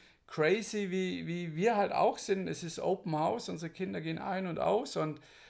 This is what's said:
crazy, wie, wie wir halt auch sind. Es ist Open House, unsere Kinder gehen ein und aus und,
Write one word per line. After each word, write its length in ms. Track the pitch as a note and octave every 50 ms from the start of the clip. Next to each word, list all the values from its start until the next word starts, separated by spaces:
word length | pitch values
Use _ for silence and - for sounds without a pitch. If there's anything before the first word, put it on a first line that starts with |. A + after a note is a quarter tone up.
| - - _ _ _
crazy, 640 | - - - D3+ D#3+ F#3+ A3+ G#3 - - G#3 G3+ F#3
wie, 380 | F3+ F#3+ F#3 F#3 F#3 F3 E3 D#3+
wie 280 | E3+ F3 F3 E3+ D3+
wir 200 | D#3+ F#3+ A#3 A3+
halt 160 | G3+ G3+ -
auch 260 | - - - A3+ - -
sind. 300 | - - G3 F#3+ F#3 E3+
Es 160 | D#3+ - F3+
ist 160 | E3 E3 -
Open 360 | - E3+ F#3+ F#3+ - E3+ D#3 D3+
House, 300 | D#3 F#3 - A#3+ - -
unsere 220 | F3+ D#3+ E3 D#3+
Kinder 300 | - - F#3 F#3+ G3 F3
gehen 160 | D#3+ D#3+ E3 -
ein 300 | - G3+ F#3 F#3+ F#3+ F3+
und 120 | D#3+ -
aus 360 | - E3+ F#3+ A3 C4+ C4 - E3+
und, 220 | D#3 D#3 D3 - - - - - -